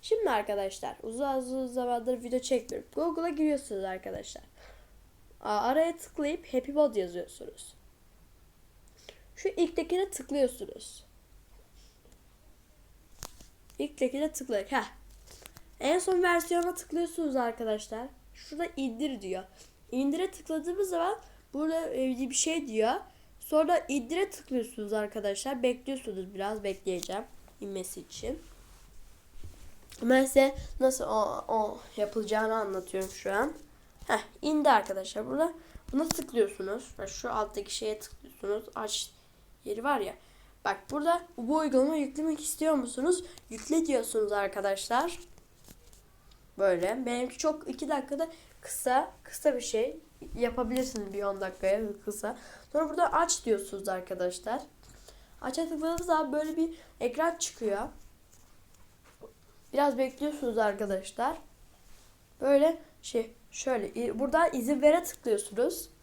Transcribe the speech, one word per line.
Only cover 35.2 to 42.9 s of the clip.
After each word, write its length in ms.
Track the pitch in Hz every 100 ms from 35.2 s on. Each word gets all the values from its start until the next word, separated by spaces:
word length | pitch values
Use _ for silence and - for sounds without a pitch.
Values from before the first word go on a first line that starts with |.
| 233
Burada 260 | 269 330 330 - - -
buna 140 | 262 320
tıklıyorsunuz. 840 | - - 240 202 - 190 220 - -
Bak 120 | 196
şu 240 | - 247
alttaki 420 | 220 214 208 202 -
şeye 240 | 214 214
tıklıyorsunuz. 640 | - - 170 - 196 208 220 -
Aç 360 | 214 - - - - - - - -
yeri 180 | 208
var 160 | 262 269
ya. 140 | 190 - - - - - -
Bak 120 | 196 -
burada 300 | 285 311 339 349 -
bu 200 | 233 311
uygulamayı 440 | 311 262 269 320
yüklemek 380 | 269 269 320 302
istiyor 340 | 302 - 311
musunuz? 500 | 302 247